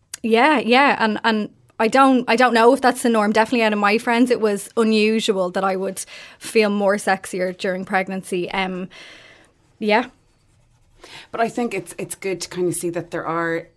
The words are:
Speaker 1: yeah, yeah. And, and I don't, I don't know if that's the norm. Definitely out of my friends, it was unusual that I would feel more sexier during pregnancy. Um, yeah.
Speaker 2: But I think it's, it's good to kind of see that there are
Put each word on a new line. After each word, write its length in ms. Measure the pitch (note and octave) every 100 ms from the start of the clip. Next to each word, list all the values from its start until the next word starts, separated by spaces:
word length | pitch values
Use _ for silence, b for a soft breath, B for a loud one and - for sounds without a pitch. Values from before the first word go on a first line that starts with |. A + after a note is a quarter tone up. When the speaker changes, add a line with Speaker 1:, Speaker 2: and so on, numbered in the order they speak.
| _ -
Speaker 1:
yeah, 380 | A3+ A3 C#4 C#4+
yeah. 380 | A3 B3 C#4+ G#3+
And, 200 | A3 G#3+
and 260 | A3+ G#3+ G#3 _ _ -
I 80 | A3+
don't, 420 | C4 C4+ B3+ B3
I 60 | A#3
don't 180 | B3
know 200 | A#3 A#3
if 80 | C4+
that's 220 | C4 B3
the 60 | A#3+
norm. 220 | A3+ G#3
Definitely 320 | G#3 A3 A#3+
out 100 | A3
of 60 | G#3
my 180 | G3+ A3
friends, 320 | A#3+ A#3 B3
it 100 | A3+
was 280 | G#3+ G3+ - -
unusual 720 | A3 A3 G#3+ A3 - F#3+ F3+
that 120 | F#3
I 120 | F#3+ F#3+
would 260 | F#3+ F#3 - B B B
feel 320 | - A3+ G#3+
more 260 | G3+ G3+ G3+
sexier 600 | G#3 F#3+ - F#3 F#3 F#3
during 280 | G3+ F#3 F#3+
pregnancy. 680 | G3 F#3+ F#3+ F3+ F#3 F3
Um, 380 | G3 F#3+ F#3 F#3 B B B B B B B _ -
yeah. 300 | G#3+ G#3 B3 - _ _ _ _ _ _ _ _ B B B
Speaker 2:
But 80 | A3+
I 60 | A3+
think 260 | A#3 A#3+
it's, 220 | F#3+ E3+ -
it's 180 | F#3 -
good 260 | F#3+ F3
to 80 | -
kind 180 | F3+ F3+
of 60 | D#3
see 140 | F3
that 220 | E3+ D#3+
there 140 | E3 -
are 420 | E3 E3 E3 -